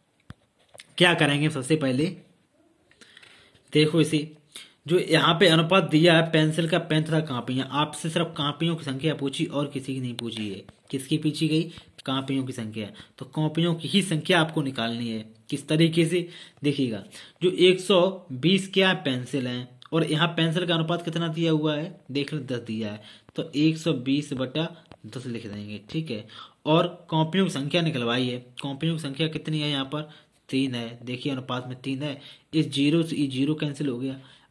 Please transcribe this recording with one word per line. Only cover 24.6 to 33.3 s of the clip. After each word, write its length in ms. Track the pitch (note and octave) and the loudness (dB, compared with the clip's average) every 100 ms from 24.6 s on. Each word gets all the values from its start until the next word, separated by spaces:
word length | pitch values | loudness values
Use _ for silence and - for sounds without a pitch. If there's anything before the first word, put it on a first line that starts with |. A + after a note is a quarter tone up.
| E3 - - - A2 | -6 -8 -20 -20 -14
दस 200 | B2+ A#2+ | -12 -8
लिख 200 | A#2 G#2+ | -8 -10
देंगे, 340 | G2+ G#2 G#2 - | -12 -12 -12 -8
ठीक 200 | D#3+ D#3+ | -6 -6
है। 160 | G#2+ - - - _ D3+ | -8 -10 -18 -20 _ 2
और 400 | D#3+ F3 - - | 4 2 -4 -4
कॉपियों 340 | D#3+ D#3+ F#3 | 0 2 2
की 60 | F3+ | 0
संख्या 320 | D3 C#3+ F3 | 0 -2 0
निकलवाई 460 | D#3+ B2+ A#2 B2 B2 | 0 0 0 0 0
है, 100 | B2 - - | -4 -10 -10
कॉपियों 340 | C#3 C#3 E3 D#3+ | -10 -4 -2 -2
की 60 | |
संख्या 260 | D3 C#3 D#3 | -4 -2 -2
कितनी 320 | D#3 D#3+ D#3 | -4 -4 -2
है 100 | D3 | -2
यहाँ 140 | C#3+ | -2
पर? 240 | C3+ D3+ D3+ - _ _ - | -4 -6 -8 -14 _ _ -4
तीन 260 | C3 C3+ | 0 0
है, 240 | A#2+ A#2 A#2+ | -2 -8 -10
देखिए 280 | A#2+ B2 D3 | -10 -6 -4
अनुपात 360 | C3 C3 B2 B2+ | -4 -4 -6 -6
में 120 | B2+ | -8
तीन 200 | C#3 C3 | -6 -6
है, 180 | D3 C3+ - - _ | -6 -8 -14 -20 _
इस 160 | D#3+ C3+ | 0 0
ज़ीरो 300 | C3+ D3 E3 | 2 4 4
से 140 | D#3+ - | 2 0
ये 100 | |
ज़ीरो 260 | C#3 | -2